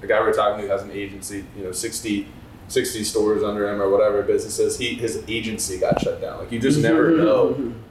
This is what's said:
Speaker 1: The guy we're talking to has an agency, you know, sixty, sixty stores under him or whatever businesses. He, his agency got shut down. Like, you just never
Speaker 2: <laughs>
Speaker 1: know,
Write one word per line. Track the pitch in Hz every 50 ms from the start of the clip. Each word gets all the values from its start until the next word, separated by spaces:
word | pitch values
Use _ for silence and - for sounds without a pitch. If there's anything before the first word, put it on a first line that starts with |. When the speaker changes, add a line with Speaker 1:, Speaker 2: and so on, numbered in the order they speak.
Speaker 1:
The | 101
guy | 104 107 110
we're | 113 -
talking | - 131 123 104 104 107 101
to | 95
has | 98 98
an | 101 -
agency, | 90 101 101 98 98 95 95 - 101 98 90 - -
you | 104 95
know, | 92
sixty, | 90 - 117 113 - - - 107 104 104 101 - - - - - - - - -
sixty | - 131 117 - 113 110 107
stores | - - 110 104 107 107 95
under | 104 101 107 104 101 101
him | 104 101
or | 98 98
whatever | 101 101 107 104 101 101
businesses. | 98 110 101 95 - - - - 110 104 - -
He, | 123 117 120
his | 120 123 110 - 110 - 107
agency | 113 110 107 110 107 101 - - 92 92
got | - - - -
shut | - - - -
down. | - - - -
Like, | - -
you | 120 113
just | 123 139 151 151
never | - - 160 156 - 170
Speaker 2:
<laughs> | 160 160
Speaker 1:
know, | 170 - - - - - - 139 123 117 - - - -